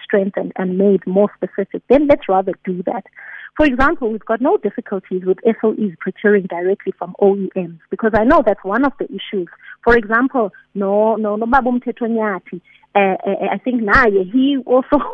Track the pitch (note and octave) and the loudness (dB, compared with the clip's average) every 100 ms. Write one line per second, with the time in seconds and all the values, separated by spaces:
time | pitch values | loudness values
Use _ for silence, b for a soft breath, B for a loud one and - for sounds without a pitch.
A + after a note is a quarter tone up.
0 | - G#3 G3 F#3 F#3 - F#3+ F#3 G3+ F#3+ | -2 0 0 -4 -8 -6 -4 0 2 2
1 | - F#3 G3+ - F#3+ - G3 - - C4 | 2 0 0 -2 -8 -6 -8 -8 2 2
2 | D4 C#4+ - F#3+ G3 - - F3+ F3+ - | 4 2 2 0 0 -6 -6 -6 -4 -8
3 | - B B B B - D4+ B3 C4+ E4+ | -10 B B B B 0 0 4 2 2
4 | A#3 A3 - A3 C4+ G4+ - - - G3 | -4 -6 -4 0 2 0 -2 -6 -8 -8
5 | - F#3 F#3 F#3 - A3 A3 G#3+ G#3+ D#3+ | -6 -6 -2 0 0 0 -2 -2 -4 -4
6 | - - G#3 G#3 F#3 F3 F3+ G3+ - - | -10 -2 2 2 0 -4 -4 -2 -6 -8
7 | F3 F3+ G3+ G3+ F#3+ - F3 E3 _ F#3+ | -12 0 2 2 -2 -6 -8 -12 _ -4
8 | A3+ G#3 A3 E4 G#3+ G3 F#3 G#3+ C#4 - | 0 2 4 4 2 -2 -4 -2 -2 -2
9 | F#3 G3 - G3+ F3 - B B - A#3+ | -10 -10 -8 -8 -8 -12 B B 2 2
10 | G#3 A3 C4 C4 G3+ b b G3 G3 G3+ | 2 0 0 0 -4 b b -6 -2 2
11 | A3 A3 G#3+ G#3 A3+ C#4 B3 B3 A#3+ A3 | 2 0 -2 -2 0 2 2 -2 -4 -6
12 | A#3 A3+ G#3+ F#3 - F3 b b b G#3 | -4 -2 -2 -4 -8 -16 b b b 0
13 | G3 F#3 - G3 G3 G3 - A#3+ G#3 B3 | 2 0 -4 -4 -4 -4 -2 -2 2 4
14 | A#3+ G3 F#3 A#3+ C4+ C#4 - B3+ C4 D4 | 4 2 0 0 2 0 0 0 2 0
15 | - | -2